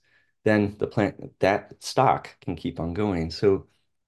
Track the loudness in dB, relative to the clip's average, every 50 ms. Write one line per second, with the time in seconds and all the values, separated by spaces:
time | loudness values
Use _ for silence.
0 | _ _ _ _ _ _ _ _ 0 2 4 4 2 2 -2 -4 -6 -4 0 0
1 | 0 0 -2 -6 -14 -18 -6 0 0 2 2 0 -2 -8 -20 -16 -14 -4 0 2
2 | 2 2 2 0 -2 -10 -20 _ _ -8 -8 -6 -6 -8 -6 -6 -6 -6 -4 -4
3 | -2 -2 -2 -2 -4 -6 -4 0 2 2 2 2 -2 _ _ _ _ _ _ _
4 | _